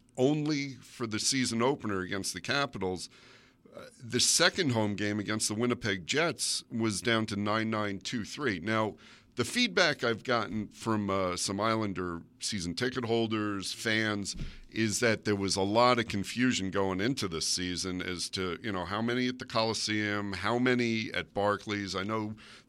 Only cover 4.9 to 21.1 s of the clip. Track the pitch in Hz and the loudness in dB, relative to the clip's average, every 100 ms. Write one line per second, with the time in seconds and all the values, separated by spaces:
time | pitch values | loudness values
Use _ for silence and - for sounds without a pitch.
4.9 | 98 104 104 98 110 - 107 120 120 107 | 0 0 0 0 -2 0 0 0 0 0
5.9 | 98 78 139 165 120 - - - 117 110 | -2 0 0 0 0 -2 -2 -4 0 0
6.9 | 95 123 113 107 101 104 110 110 110 104 | 2 2 2 2 0 0 0 0 0 -2
7.9 | 98 - 120 98 - 139 92 98 113 110 | -4 -6 -6 -6 -4 -2 -2 0 0 0
8.9 | 82 - - _ - 117 240 240 180 170 | -2 -18 -20 _ -4 0 2 2 4 2
9.9 | 135 120 117 - 120 104 107 101 - 117 | 2 0 0 0 0 0 -4 -6 -4 0
10.9 | 107 101 98 92 90 - 98 110 110 107 | 0 2 2 2 0 -2 0 2 2 0
11.9 | 90 90 85 - - - 107 85 85 123 | -2 -4 -6 -10 -8 -6 -4 -4 -2 -2
12.9 | 127 113 117 113 110 107 101 90 - 117 | -2 0 2 2 0 -2 -4 -6 -4 0
13.9 | 110 110 104 95 - - - - - 110 | 2 2 0 -4 -6 -8 -10 -8 -2 0
14.9 | 98 120 107 - 101 98 92 98 110 123 | 2 2 2 2 0 2 0 2 4 6
15.9 | 120 113 101 92 113 127 120 95 95 95 | 4 0 -2 -4 0 2 2 0 0 0
16.9 | 92 110 139 98 80 - - 90 87 92 | 0 0 -2 -4 -2 -2 -2 -2 -2 -4
17.9 | 90 90 87 - 98 92 85 113 95 87 | -4 -4 -4 -4 -4 -4 -4 -4 -4 -2
18.9 | 104 117 123 127 127 101 117 113 107 - | -2 0 0 -2 -4 -4 0 0 0 0
19.9 | 107 104 104 101 92 101 120 127 123 120 | 0 0 -2 -4 -4 0 2 4 4 2
20.9 | 113 110 | 0 -2